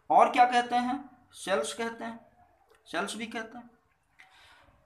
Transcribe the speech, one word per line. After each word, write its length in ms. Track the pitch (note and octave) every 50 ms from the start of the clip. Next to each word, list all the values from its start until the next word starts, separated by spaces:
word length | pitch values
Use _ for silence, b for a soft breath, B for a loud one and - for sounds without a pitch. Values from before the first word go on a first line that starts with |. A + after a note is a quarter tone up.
| _ -
और 220 | D3+ F3+ A#3 A#3+
क्या 140 | - C4 B3
कहते 300 | B3 B3 A#3+ A#3+ A#3+ A#3+
हैं, 520 | B3 A#3+ B3 C4+ C#4+ - - - _ _ _
Cells 420 | - - - F3+ F#3+ G#3+ A3 - -
कहते 300 | - A3+ A3+ A3+ - A#3
हैं, 280 | A#3 A3+ - - _ _ _ _ _ _ _ _ _ _ _ _ -
Cells 240 | - E3 F#3+ G3+ G#3
भी 120 | G#3+ A3+
कहते 300 | A3 A3+ A#3 A3 A3 -
हैं। 100 | A#3+ A#3 - _ _ _ _ _ _ _ _ _ b b b b b b b b b b b b _ _